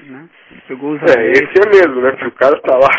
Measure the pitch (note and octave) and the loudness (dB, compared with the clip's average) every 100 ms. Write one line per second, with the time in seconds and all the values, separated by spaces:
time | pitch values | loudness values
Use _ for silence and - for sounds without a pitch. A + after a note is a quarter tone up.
0 | C#3+ C3 E3+ _ _ - - C3 C#3+ D3+ | -20 -20 -20 _ _ -20 -18 -12 -10 -4
1 | D#3+ B2+ A2 - D3 F#3+ G#3 G3 E3+ B2+ | 0 0 2 0 0 0 2 4 2 0
2 | B2+ C3 C3 - C3 D3+ - B2+ C3+ | -4 -4 -10 -2 -2 0 -2 0 2